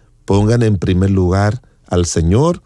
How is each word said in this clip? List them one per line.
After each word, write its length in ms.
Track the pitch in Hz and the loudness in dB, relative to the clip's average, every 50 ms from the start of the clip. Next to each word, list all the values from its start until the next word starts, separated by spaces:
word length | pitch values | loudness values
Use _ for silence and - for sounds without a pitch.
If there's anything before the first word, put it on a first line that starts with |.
| _ _ _ _ _ | _ _ _ _ _
Pongan 360 | - 98 101 107 107 117 120 117 | -2 0 0 2 2 2 2 2
en 140 | 110 101 | 0 0
primer 320 | 85 - 95 92 90 98 98 | 0 -2 -2 0 0 0 0
lugar 500 | 98 95 92 87 92 98 101 107 110 - - _ _ _ _ | 0 0 0 0 0 0 0 -2 -2 -6 -12 _ _ _ _
al 180 | - - 90 87 | -4 -2 -2 -2
Señor 560 | 85 - 87 80 82 98 120 151 170 175 175 - | -2 -2 -2 0 2 2 2 2 0 -2 -4 -10